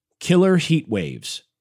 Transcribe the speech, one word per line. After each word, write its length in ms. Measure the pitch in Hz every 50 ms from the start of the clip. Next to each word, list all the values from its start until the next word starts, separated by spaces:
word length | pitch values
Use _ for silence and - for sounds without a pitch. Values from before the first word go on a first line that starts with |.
| _ _ _ -
killer 340 | - - 175 180 190 190 185
heat 320 | 170 143 - 165 151 -
waves, 560 | - 110 98 80 69 64 58 - - - - _ _ _ _